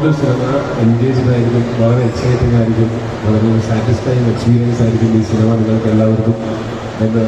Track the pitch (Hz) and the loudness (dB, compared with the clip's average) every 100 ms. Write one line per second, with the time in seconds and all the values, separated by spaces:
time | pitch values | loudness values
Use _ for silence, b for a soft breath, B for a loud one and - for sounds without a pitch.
0 | 156 147 131 123 123 143 - 123 113 117 | 0 0 0 -2 -2 -2 -4 0 0 2
1 | 131 127 120 120 117 117 117 117 117 123 | 0 0 0 0 0 0 -2 0 0 2
2 | 117 - 127 123 123 117 110 110 113 117 | 0 -2 -2 0 2 2 2 0 0 -2
3 | 113 - 107 107 113 113 113 110 113 113 | -6 -4 -2 0 2 0 0 -2 0 -2
4 | 131 123 117 104 117 117 120 117 113 - | 0 0 0 0 2 2 2 0 0 2
5 | 113 110 104 110 110 113 110 110 110 110 | 2 2 2 2 2 2 0 0 2 2
6 | 110 110 113 113 - 110 - - - - | 2 2 0 -2 -6 -8 -8 -10 -8 -4
7 | 110 113 | -2 0